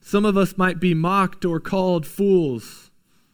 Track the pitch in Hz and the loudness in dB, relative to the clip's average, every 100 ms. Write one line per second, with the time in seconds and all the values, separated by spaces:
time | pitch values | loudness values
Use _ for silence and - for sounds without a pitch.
0 | - 202 208 196 190 - 185 175 180 165 | -2 0 2 2 0 0 -2 0 0 0
1 | 165 196 185 - 180 165 - 196 185 175 | 0 0 -2 -2 -4 -4 -2 -2 0 0
2 | 151 - 202 190 156 120 - - - _ | -2 -2 2 4 2 -4 -10 -20 -20 _
3 | _ _ _ | _ _ _